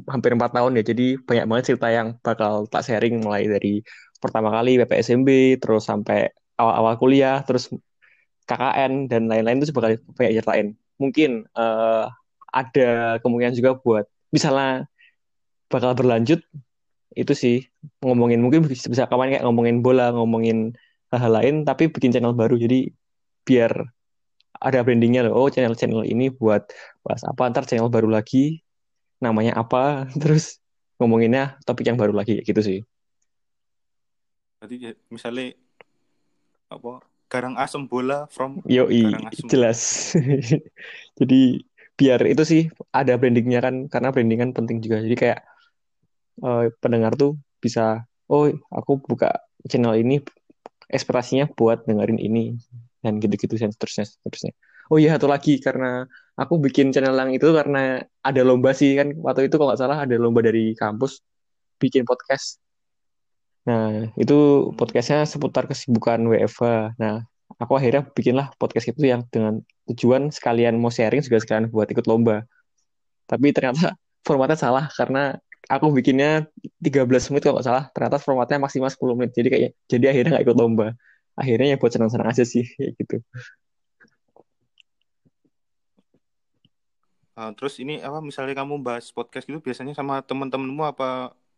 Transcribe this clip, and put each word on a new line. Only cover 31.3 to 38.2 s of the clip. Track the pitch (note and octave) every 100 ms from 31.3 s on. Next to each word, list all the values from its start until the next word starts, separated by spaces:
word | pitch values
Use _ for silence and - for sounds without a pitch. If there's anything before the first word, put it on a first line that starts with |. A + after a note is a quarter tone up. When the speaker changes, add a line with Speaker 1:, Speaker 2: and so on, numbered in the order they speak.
| B2+ C3+ - -
Speaker 1:
topik | A#2+ A#2
yang | A#2+
baru | G#2 G2+
lagi, | G2+ G#2+
kayak | -
gitu | G2+
sih. | G#2+ F#2+ G#2+ _ _ _ _ _ _ _ _ _ _ _ _ _ _ _ _ _
Speaker 2:
Berarti | G#2+ B2
ya, | A#2+ A2 _
misalnya, | A#2 A#2+ B2 B2+ - _ _ _ _ _ _ _ _ _ _ -
apa, | C#3 A#2+ B2+ _ _ -
Garang | B2+ B2 A#2+
Asem | C3+ D3 C3
bola | B2 B2+ C#3+